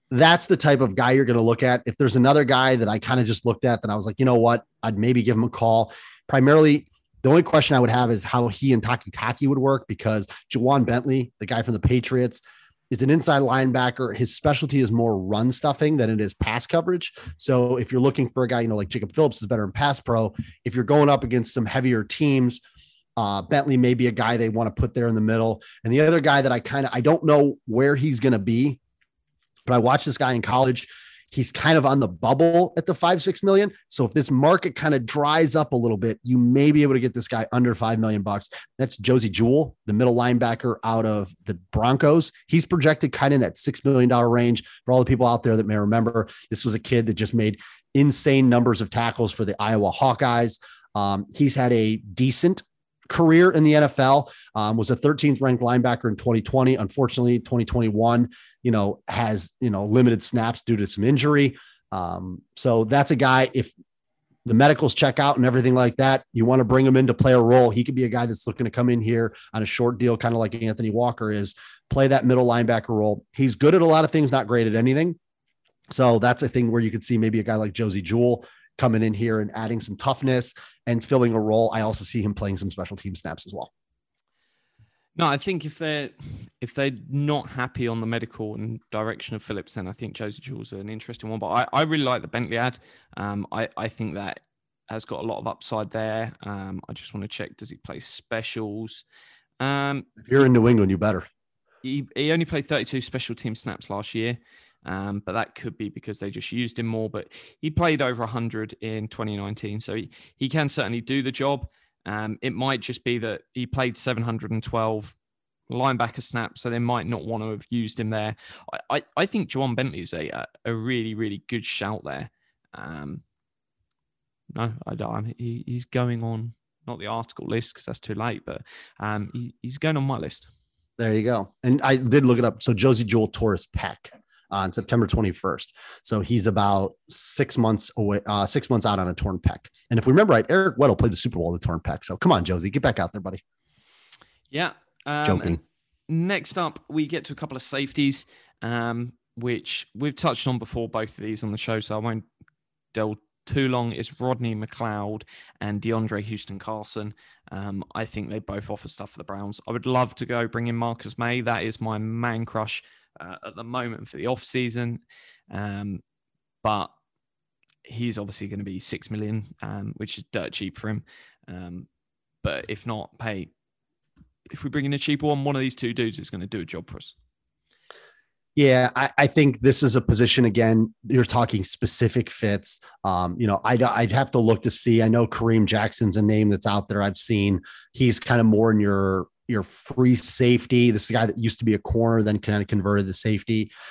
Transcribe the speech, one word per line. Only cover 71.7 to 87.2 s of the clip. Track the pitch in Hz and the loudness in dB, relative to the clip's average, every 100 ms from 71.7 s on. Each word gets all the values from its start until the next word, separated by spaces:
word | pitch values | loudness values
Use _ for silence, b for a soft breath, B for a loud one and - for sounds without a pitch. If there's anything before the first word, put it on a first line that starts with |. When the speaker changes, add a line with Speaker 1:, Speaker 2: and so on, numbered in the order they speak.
| B B | B B
Speaker 1:
play | 135 135 | 2 4
that | 135 123 | 4 4
middle | 127 123 | 4 4
linebacker | 120 117 113 - | 2 2 0 0
role. | 110 104 104 - | 0 0 -2 -6
He's | - 135 101 | -2 -2 4
good | 143 185 | 4 6
at | |
a | 165 | 6
lot | 156 156 | 6 4
of | |
things, | 160 139 | 2 2
not | 131 101 | 2 2
great | 120 113 | 2 2
at | 110 | 2
anything. | 123 139 175 170 _ _ _ _ _ _ - | 2 2 0 -4 _ _ _ _ _ _ -8
So | - 127 117 | 2 4 6
that's | 123 123 | 4 2
a | 135 | 0
thing | 127 117 | 0 0
where | 117 | 0
you | 113 | 0
could | 110 | -2
see | - 117 | -2 0
maybe | 110 110 | 0 0
a | |
guy | 104 110 | -2 -2
like | 107 | -2
Josie | 95 110 95 | -4 -4 -4
Jewell | 85 113 123 117 B B B - | -2 2 2 0 B B B -2
coming | 127 110 | 0 2
in | 110 | 0
here | 101 113 110 | 0 -2 -2
and | 104 | -4
adding | - 110 117 | -6 -6 -6
some | 107 98 | -8 -6
toughness | 135 131 131 127 - - B B - | -4 -2 0 0 -2 -8 B B -4
and | 117 | -4
filling | - 131 120 113 | 2 2 4 2
a | |
role. | 107 110 113 110 | 2 2 2 0
I | |
also | 107 110 | -2 -4
see | 98 120 | -6 -4
him | 104 | -4
playing | 101 101 95 | -4 -4 -4
some | 98 | -6
special | 95 87 98 | -8 -12 -12
team | 98 | -12
snaps | 87 76 80 - | -12 -12 -14 -14
as | |
well. | 95 - _ _ _ _ _ _ _ _ _ _ _ _ _ _ 160 | -14 -16 _ _ _ _ _ _ _ _ _ _ _ _ _ _ -4
Speaker 2:
No, | 165 | -2
I | 139 | -2
think | 196 175 | -2 -6
if | 151 - | -6 -8
they're, | 160 151 139 - B B B _ | -6 -6 -8 -12 B B B _
if | 120 | -10
they're | - 139 117 - | -4 -4 -4 -6
not | 143 | -4